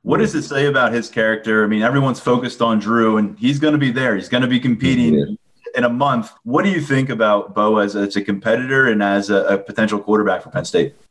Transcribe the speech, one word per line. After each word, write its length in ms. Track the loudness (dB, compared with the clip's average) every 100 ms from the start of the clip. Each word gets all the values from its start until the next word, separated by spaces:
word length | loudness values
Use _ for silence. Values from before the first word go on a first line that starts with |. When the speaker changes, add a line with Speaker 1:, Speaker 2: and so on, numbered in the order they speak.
Speaker 1:
What 160 | -2 0
does 160 | 0 -2
it 80 |
say 240 | -4 -2 0
about 260 | 0 0
his 160 | -2 -4
character? 540 | -2 0 -2 0 0
I 40 | 2
mean, 140 | 2
everyone's 380 | 2 2 0 -2
focused 420 | 0 0 -2 -2
on 160 | 0 0
Drew, 400 | 0 2 2 2
and 180 | -2 -2
he's 180 | -2 0
gonna 220 | 0 2
be 100 | 0
there. 260 | 0 -2 -2
He's 140 | -2
gonna 160 | -2 0
be 140 | 0
competing 560 | 0 0 0 2 2 2
Speaker 2:
Yeah. 100 | 0 -6 _ _ -8 -2
Speaker 1:
in 100 | 0
a 40 |
month. 400 | 0 0 0 -4 -12
What 220 | -4 0 0
do 40 |
you 120 | -2
think 280 | 0 0 0
about 460 | 0 2 2 0 -2
Bo 220 | 2 2
as, 180 | 0 -2
as 200 | -2 -2
a 60 |
competitor 680 | -4 -4 0 0 0 2 2
and 120 | 2
as 300 | 2 0 2
a, 120 | 0 2
a 120 | -2
potential 420 | -2 -2 -2 -2
quarterback 440 | 0 2 2 -2
for 80 | -4
Penn 140 | -8 -2
State? 280 | -2 -2 -6 _